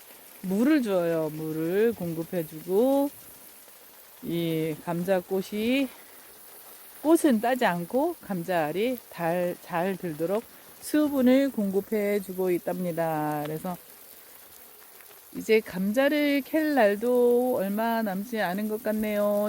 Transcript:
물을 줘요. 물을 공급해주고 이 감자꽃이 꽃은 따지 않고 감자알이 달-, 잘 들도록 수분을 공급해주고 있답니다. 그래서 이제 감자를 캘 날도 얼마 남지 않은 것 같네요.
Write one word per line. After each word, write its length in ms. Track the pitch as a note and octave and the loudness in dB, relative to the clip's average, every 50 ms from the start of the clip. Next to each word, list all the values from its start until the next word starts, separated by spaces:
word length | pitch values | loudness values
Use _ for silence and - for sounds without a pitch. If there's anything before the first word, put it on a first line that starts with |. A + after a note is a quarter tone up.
| - - - - - - - - | -20 -20 -20 -20 -20 -20 -18 -10
물을 380 | - F#3 F#3+ G3+ B3 D4 D#4+ D4 | -6 -2 0 2 4 4 4 2
줘요. 480 | A#3+ G#3 F#3+ F3+ E3+ E3+ E3 D#3+ D#3+ D3+ D#3 | 2 2 0 0 2 2 0 0 -2 -2 -4
물을 580 | D#3 D#3 D#3 D#3 D#3 E3 E3 F#3 G3+ A3 A#3+ A3 | -6 -6 -6 -4 -4 -4 -2 0 2 2 2 0
공급해주고 1160 | - F3+ E3+ E3 D#3+ E3 - F#3 F3 D#3+ D#3 D#3+ D#3 D#3+ E3+ F#3 G3+ B3 C4 C#4 C#4 C#4+ C#4+ - - - - - - - - - - - - - - - - - - - - - - | -2 -4 -4 -4 -6 -6 -6 -4 -6 -6 -6 -10 -12 -6 -2 2 2 4 4 4 2 2 0 -4 -10 -20 -20 -20 -20 -20 -20 -20 -20 -20 -20 -20 -20 -20 -20 -20 -20 -20 -20 -20 -14
이 540 | - - E3 E3+ E3+ E3 D#3+ D#3+ D#3+ D#3+ D3+ - - | -8 -6 -4 -2 -2 -2 -2 -2 -2 -4 -6 -6 -6
감자꽃이 1040 | F3 E3+ E3+ F3 F#3 F#3+ F3+ F3+ - F#3+ F#3+ F#3 - G3+ G#3 A3 A#3 B3+ C#4 C#4 B3 - - - - - - - - - - - - - - - - - - - - - - | -6 -4 -2 0 0 0 0 0 -2 -4 -4 -4 -4 -4 -4 0 0 0 0 0 -2 -6 -16 -20 -20 -20 -20 -20 -20 -20 -20 -20 -20 -20 -20 -20 -20 -20 -20 -20 -20 -14 -2
꽃은 380 | - D4 E4+ D#4+ - D4+ A#3+ G#3+ | 2 4 4 6 6 4 4 4
따지 260 | A#3 A#3 C4 B3+ A#3+ | 2 0 0 2 2
않고 480 | G3 F3 F3 F3 E3+ - C4 D4 F4 E4+ - | 0 0 0 -4 -2 0 0 0 0 -2 -6
감자알이 760 | - - G3+ F3 E3+ F3+ F3+ E3+ D3+ D3 D#3 F#3 A3 B3+ B3+ A#3 - - | -8 -6 -6 -4 -2 0 0 0 0 0 0 -2 -2 -2 -2 -4 -8 -14
달-, 460 | - - E3+ E3 E3+ F3+ F3 F3 F3 - | -8 -4 -2 -2 0 0 -2 -2 -4 -6
잘 340 | - - F3+ E3 F3 G3 F#3+ | -10 -6 -4 -2 -2 -2 -4
들도록 480 | E3+ - E3+ D3+ D3 E3 E3+ G3 A3 - - - - - - - - - | -4 -6 -8 -4 -4 -2 -2 -2 -2 -4 -8 -20 -20 -20 -20 -20 -16 -8
수분을 680 | - - D4+ D4+ C#4+ C#4+ C4+ B3 B3 B3+ C4+ C#4 C#4 | 0 2 2 2 2 2 4 6 6 6 6 4 2
공급해주고 1000 | - A3+ G3+ G3 F#3+ G3+ G3+ - A3+ G#3+ G3+ G3+ G3+ G#3 F#3+ - F#3 F#3 F#3 F#3 | 0 -2 -2 0 0 -2 -2 0 -2 -2 0 0 0 -2 -2 -4 -4 -2 0 0
있답니다. 920 | F3 E3 - - F3 F3+ F3+ F3 E3 E3 E3 D#3+ D#3+ D3+ D3+ D3+ D3+ D3 D3 | 0 0 -2 -4 -4 -4 -4 -4 -2 -2 -2 -2 -2 -2 -2 -2 -4 -4 -4
그래서 280 | D3+ D#3 D#3 - F#3 F3 - - - - - - - - - - - - - - - - - - - - - - - - - - - - - - - - | -6 -8 -8 -8 -8 -10 -10 -14 -20 -20 -20 -20 -20 -20 -20 -20 -20 -20 -20 -20 -20 -20 -20 -20 -20 -20 -20 -20 -20 -20 -20 -20 -20 -20 -20 -20 -14 -12
이제 260 | F3+ F3+ - A3 A3 | -8 0 2 2 2
감자를 840 | G#3+ - - F#3 F#3+ G3+ G#3 C4 C4+ C#4+ D4+ D4 D4 C#4+ C#4+ C#4+ | 2 0 -4 -2 -2 0 2 2 2 2 2 2 2 2 0 0
캘 180 | C4 - - D#4+ | -2 -2 -2 0
날도 960 | D#4 D4+ D4 C4 A3 G3+ G3+ G3+ A#3 B3 B3 B3 A#3+ A#3+ A#3+ A#3+ B3 B3+ B3 | 0 2 2 4 4 4 4 2 0 2 4 4 4 4 4 4 2 2 0
얼마 460 | - F#3 G3 G3+ G#3+ A3+ A#3 A#3 A3+ | 0 -2 -2 -2 -2 -2 -2 0 -2
남지 360 | A3+ G#3 F#3 G3 G3+ B3 A3+ G#3+ | -2 -2 -4 -6 -6 -6 -4 -2
않은 280 | G3 F3 F3+ G3+ G#3+ G#3+ | -2 -2 -2 -4 -4 -4
것 140 | G#3+ A3 | -6 -4
같네요. 680 | - G#3+ G#3+ G#3+ A3 G#3+ G#3 G#3 G#3 G#3 G#3 G#3 G#3 | -4 -2 -2 -2 -2 -2 0 0 0 2 2 0 0